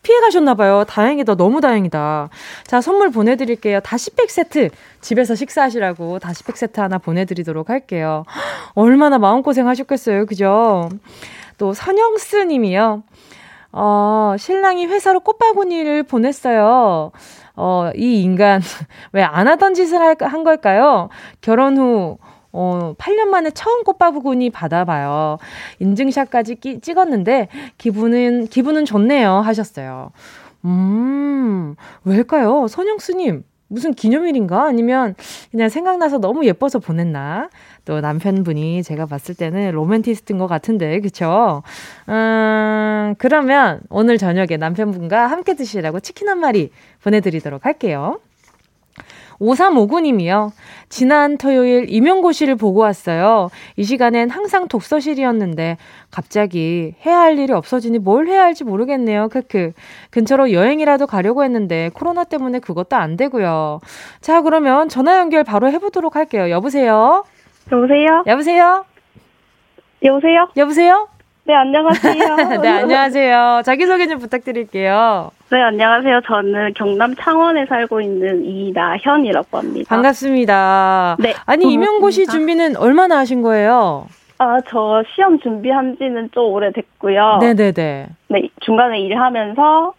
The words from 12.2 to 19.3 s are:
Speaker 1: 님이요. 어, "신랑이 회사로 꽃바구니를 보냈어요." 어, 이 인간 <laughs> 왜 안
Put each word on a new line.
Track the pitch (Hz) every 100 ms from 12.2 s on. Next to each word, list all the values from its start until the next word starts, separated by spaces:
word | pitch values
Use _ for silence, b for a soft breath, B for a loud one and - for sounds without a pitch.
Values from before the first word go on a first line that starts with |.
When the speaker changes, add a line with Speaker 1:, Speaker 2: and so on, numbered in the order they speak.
| - 415
Speaker 1:
님이요. | 370 277 208 185 220 208 - b b b b b b
어, | - 208 208 208 214 214 202
"신랑이 | - 381 392 359 349
회사로 | 392 381 370
꽃바구니를 | 427 440 453 403 370 339 302 294
보냈어요." | 294 240 247 277 254 226 214 254 220 165 156 B B B B -
어, | 180 180 175 -
이 | 240 226
인간 | 185 185 202 196
<laughs> | 175 - 151 - -
왜 | 196
안 | 175